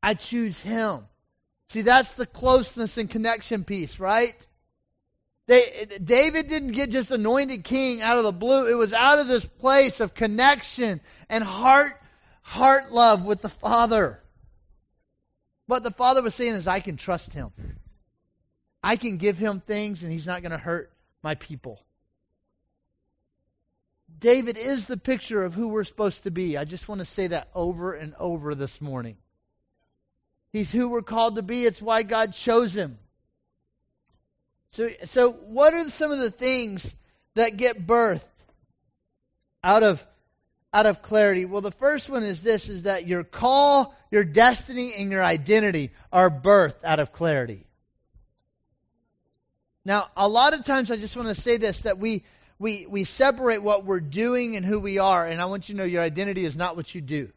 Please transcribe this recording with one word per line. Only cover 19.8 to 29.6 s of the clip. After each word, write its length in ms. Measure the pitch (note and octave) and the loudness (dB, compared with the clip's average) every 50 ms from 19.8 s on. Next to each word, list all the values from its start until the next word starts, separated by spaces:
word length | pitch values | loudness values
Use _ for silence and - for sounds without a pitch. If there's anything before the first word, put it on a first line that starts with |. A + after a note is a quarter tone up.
| G#3 G#3+ G3+ E3 E3 | -6 -8 -8 -10 -10
and 100 | E3+ D#3+ | -10 -10
he's 140 | E3 D3+ | -8 -8
not 160 | F3 F3+ F3+ F3 | -8 -10 -8 -8
gonna 160 | F3 E3 D#3 | -10 -12 -10
hurt 340 | - E3 E3+ E3+ C#3+ - _ _ _ _ _ _ _ | -6 -6 -6 -6 -6 -12 _ _ _ _ _ _ _
my 120 | D3+ D#3 | -10 -10
people." 480 | C#3+ - - D#3 C3 _ B2+ A2 G2+ _ _ _ _ _ _ _ _ _ _ _ _ _ _ _ _ _ _ _ _ _ _ _ _ _ _ _ _ _ _ _ _ _ _ _ _ _ _ _ _ _ _ _ _ _ _ E3 D#3 | -10 -10 -16 -18 -16 _ -18 -18 -18 _ _ _ _ _ _ _ _ _ _ _ _ _ _ _ _ _ _ _ _ _ _ _ _ _ _ _ _ _ _ _ _ _ _ _ _ _ _ _ _ _ _ _ _ _ _ -20 -2
David 400 | - A#3 A#3+ C4 B3 A#3+ A#3 A3 | 4 4 4 4 4 -4 -6 -6
is 280 | - F3 - C4 G3+ | -4 -4 -4 -4 -4
the 120 | - B3+ G3 | -6 -10 -8
picture 440 | _ - C4 G3+ - - A3+ G#3 F#3+ | _ -2 -4 -4 -4 -4 -4 -2 -2
of 120 | F3+ E3 | -2 -4
who 140 | F#3+ A#3 A3+ | -6 -6 -4
we're 160 | G#3+ G#3+ G3+ | -4 -6 -6
supposed 400 | - _ - G#3+ G3+ - - _ | -6 _ -4 -4 -4 -4 -4 _
to 60 | G3 | -8
be. 280 | E3+ E3+ F#3 F3 D3+ C#3+ | -6 -4 -4 -4 -4 -6
I 80 | D3 | -8
just 220 | D3+ F3 F3 - - | -8 -12 -16 -12 -12
wanna 180 | G#3 G3 F3+ | -10 -10 -10
say 200 | - - - G3 F3+ | -10 -6 -6 -6 -4
that 200 | E3+ D#3+ C3+ - _ | -4 -6 -8 -8 _
over 400 | F#3 E3+ F3 F3 E3 F3 F#3 F3+ | -6 -4 -4 -6 -6 -8 -8 -8
and 200 | D3+ D#3 D3+ D3 | -8 -12 -14 -12
over 380 | - - F3+ E3+ E3 D3 D3 D3 | -8 -8 -6 -6 -6 -6 -8 -8
this 280 | C#3 C#3 C3+ - - D3 | -8 -8 -10 -10 -12 -12
morning. 340 | D3 C3+ B2+ A#2+ A#2 A2 _ _ _ _ _ _ _ _ _ | -10 -10 -10 -10 -10 -14 _ _ _ _ _ _ _ _ _